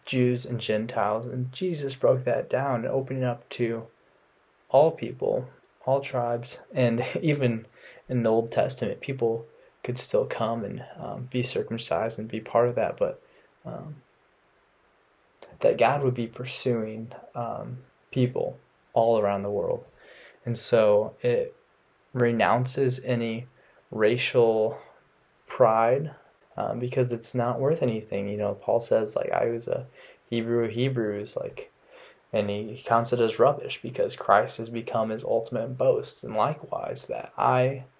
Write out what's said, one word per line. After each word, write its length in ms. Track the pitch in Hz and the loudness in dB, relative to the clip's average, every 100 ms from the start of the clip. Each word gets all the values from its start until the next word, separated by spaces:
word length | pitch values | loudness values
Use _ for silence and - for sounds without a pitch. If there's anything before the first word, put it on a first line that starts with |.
| - | -4
Jews 400 | 131 123 123 - | 2 2 2 -4
and 140 | 120 | -6
Gentiles, 640 | 104 107 110 - 101 107 123 | -2 -2 -2 -2 0 -2 -4
and 260 | 127 127 | -6 -6
Jesus 440 | - 185 156 139 131 | -4 -4 -4 -6 0
broke 280 | 120 127 | 2 4
that 260 | 127 117 - | 2 -2 0
down 360 | 123 139 120 117 | 0 0 0 0
and 20 | |
opened 360 | 135 131 135 | -2 -2 -2
it 20 | 127 | -2
up 240 | 117 - | -2 -6
to 380 | - 117 113 117 _ _ _ _ _ _ _ _ | -4 -2 -2 -8 _ _ _ _ _ _ _ _
all 220 | 131 156 | 6 6
people, 580 | 160 117 127 - 123 127 - _ _ - | 4 -6 -4 0 0 -2 -12 _ _ 0
all 140 | 135 | 0
tribes, 600 | - 131 120 120 120 - - | 0 -2 0 -2 -6 -14 -8
and 300 | 139 120 117 123 | 0 2 2 -2
<laughs> 80 | - | -2
even 440 | 160 143 127 113 - - - - - | 0 2 2 0 -6 -20 -20 -18 -4
in 160 | 127 | 0
the 60 | 117 | 2
Old 220 | 110 117 | 2 2
Testament, 500 | - 101 - 104 - | 0 0 0 -6 -6
people 460 | - 131 117 113 - _ - _ | -8 -2 0 -2 -6 _ -20 _
could 140 | - 120 | -8 -8
still 260 | - 107 110 | -2 0 0
come 380 | - 110 117 | -2 -2 -2
and, 220 | 101 110 - - | -6 -10 -12 -12
um, 300 | - 104 127 | -10 -10 -6
be 140 | 127 | -4
circumcised 760 | 123 - 107 113 - 85 113 113 | -2 -2 -4 -6 -4 -2 -2 -6
and 120 | 110 | -8
be 100 | 113 | -8
part 300 | 110 117 123 | -2 2 2
of 60 | 120 | 2
that, 200 | 101 - | -2 0
but, 240 | 101 - _ _ _ _ - | -2 -4 _ _ _ _ -14
um, 300 | - 151 147 _ _ _ _ _ _ _ _ _ _ _ _ _ _ - - | -12 -12 -16 _ _ _ _ _ _ _ _ _ _ _ _ _ _ -20 0
that 180 | 113 107 | 2 4
God 260 | 117 143 | 4 2
would 100 | 135 | 0
be 140 | 123 117 | 0 -2
pursuing, 840 | - 127 - 127 117 110 110 113 - - - | -6 -10 -4 -2 0 -2 -8 -12 -14 -14 -8
um, 440 | 117 107 113 127 - _ _ | -6 -6 -10 -12 -16 _ _
people 460 | 131 127 127 - - _ _ _ | 0 0 2 -4 -4 _ _ _
all 260 | - 113 113 | 2 4 4
around 240 | 101 101 | 4 0
the 60 | 101 | -2
world. 340 | 101 85 82 - _ - - - _ - | -2 -2 -4 -6 _ -20 -20 -20 _ -6
And 120 | 117 | -4
so 580 | - 117 107 104 110 - | 2 4 6 6 2 -2
it 320 | 123 117 - - _ _ _ _ _ | 0 0 -2 -6 _ _ _ _ _
renounces 880 | 127 120 117 92 113 127 - 131 127 | 0 2 4 4 4 2 0 0 0
any 440 | - 120 117 113 127 _ _ _ - | -2 -2 -2 -6 -10 _ _ _ -10
racial 840 | 110 107 123 - 127 117 110 107 - - - _ _ _ _ - | 0 2 2 0 4 4 4 0 -2 -14 -20 _ _ _ _ -6
pride, 680 | - 117 110 113 135 151 - _ _ _ - | 4 6 6 4 2 -2 -10 _ _ _ -6
um, 240 | 107 113 | -4 -2
because 320 | 123 131 123 | -2 0 0
it's 240 | 117 - 127 | -2 -4 -2
not 240 | 120 117 | 0 0
worth 220 | 135 165 | 0 2
anything. 480 | 131 110 - 98 101 | 0 -2 -4 -4 -4
You 80 | 104 | -2
know, 160 | 104 | -2
Paul 260 | 104 - 113 | -2 0 0
says, 360 | 117 113 107 - | 4 2 2 -2
like, 160 | - | -2
"I 160 | - 117 | 0 0
was 200 | 117 117 | -2 -4
a 200 | - 127 - - - - | -4 -6 -16 -20 -20 -6
Hebrew 340 | 117 113 120 | -2 0 0
of 80 | 113 | 0
Hebrews," 640 | 110 131 127 107 101 104 - | 0 -2 0 -2 -2 -6 -8
like, 360 | - - - _ _ - - - _ | -8 -12 -18 _ _ -20 -20 -20 _
and 180 | 110 101 | -2 0
he, 240 | 104 107 | -2 -6
he 100 | 120 | -8
counts 280 | - 117 120 | 2 2 2
it 80 | 123 | 2
as 200 | 113 - | 2 4
rubbish 420 | 127 147 - - | 4 4 -4 -10
because 340 | 127 - - - | -8 -2 -2 -2
Christ 420 | - 101 120 - | 4 4 4 -4
has 120 | 113 | -8
become 400 | 117 113 113 110 | -8 -4 -2 -2
his 140 | 110 | -4
ultimate 540 | - 113 113 120 117 127 | -2 -2 -2 -6 -4 0
boast. 460 | 131 120 - - | 2 2 0 -10
And 120 | 117 107 | -6 0
likewise, 680 | 120 151 - - - - - | 0 0 -6 -8 -6 -8 -8
that 260 | 57 - - | -10 -8 0
I 460 | 127 127 127 135 131 | 2 4 2 0 -10